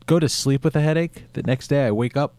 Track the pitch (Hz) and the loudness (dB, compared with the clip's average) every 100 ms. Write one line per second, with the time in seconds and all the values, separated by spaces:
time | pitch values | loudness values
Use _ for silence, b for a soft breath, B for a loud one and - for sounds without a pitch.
0 | - 165 151 - 135 139 160 156 151 160 | 0 2 2 0 0 0 0 0 2 0
1 | 170 - - - - 127 - 143 123 104 | -2 -6 -14 -6 -2 -2 0 0 2 0
2 | 123 139 143 | -2 -2 -4